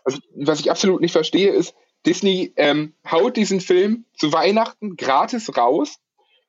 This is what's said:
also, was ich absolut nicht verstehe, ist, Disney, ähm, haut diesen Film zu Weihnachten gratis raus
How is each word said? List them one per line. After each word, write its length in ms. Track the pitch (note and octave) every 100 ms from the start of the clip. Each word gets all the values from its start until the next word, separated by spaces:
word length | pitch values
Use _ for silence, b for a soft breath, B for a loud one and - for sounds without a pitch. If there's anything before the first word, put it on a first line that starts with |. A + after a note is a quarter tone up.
also, 140 | C3 C3+ _
was 240 | A#2+ C#3+ D3+
ich 120 | -
absolut 300 | - G3 F3+
nicht 120 | E3+
verstehe, 380 | E3+ D#3 F3 G3
ist, 240 | - - _ _ _ D#3
Disney, 460 | F3+ G3 F#3 E3 -
ähm, 380 | D3 D3+ D3+ _ -
haut 260 | E3 A#3 A#3+
diesen 240 | F#3+ F#3+
Film 440 | - F3+ G3+ A#3 -
zu 180 | - D3+
Weihnachten 640 | D#3+ E3+ A3 A3+ - G#3 E3
gratis 600 | B2+ C3+ G#3+ A#3+ - -
raus 420 | A#2+ E3 D4 - _ _ _ _